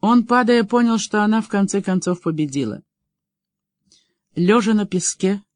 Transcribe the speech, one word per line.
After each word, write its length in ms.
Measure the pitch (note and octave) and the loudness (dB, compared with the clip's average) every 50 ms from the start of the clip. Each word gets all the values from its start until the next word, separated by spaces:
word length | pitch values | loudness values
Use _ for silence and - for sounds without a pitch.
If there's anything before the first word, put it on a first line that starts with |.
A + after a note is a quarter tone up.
| - | 2
Он, 220 | G#3 A#3 A#3+ A3+ | 4 2 2 2
падая, 400 | - A#3+ B3 B3 G#3+ A#3+ A#3+ A3+ | 2 2 2 2 2 2 2 2
понял, 320 | G3+ - A#3+ A#3+ A#3 A3+ A3 | 0 0 0 2 2 0 -2
что 260 | - - - G#3+ G#3 | -4 -2 -2 0 0
она 180 | G#3+ A3 A3+ | 2 0 0
в 60 | A3 - | -2 -2
конце 340 | - G3+ G3 F#3+ - G3+ | -2 -2 -2 0 -2 -4
концов 380 | G3 - F#3 F#3 - - F3+ F3 | -2 0 -2 -2 0 -2 -4 -2
победила. 640 | _ E3+ D#3+ D#3 D3+ D3 C3 C#3+ C3 A2 G#2 - - _ _ _ _ _ _ _ _ _ _ _ _ _ _ _ _ _ _ _ _ _ _ _ _ _ _ _ _ _ _ | _ -4 -2 -2 -4 -4 -4 -4 -4 -4 -6 -10 -14 _ _ _ _ _ _ _ _ _ _ _ _ _ _ _ _ _ _ _ _ _ _ _ _ _ _ _ _ _ _
Лежа 380 | - F3 F3+ G#3 A#3+ G#3+ G#3 A3+ | -2 2 2 4 4 4 2 0
на 120 | G#3+ G#3 | 0 0
песке, 560 | G3 - F#3 E3 - - _ - F#3 G3+ G3+ - _ _ | -2 -4 -4 -4 -4 -6 _ -2 -2 -2 -2 -6 _ _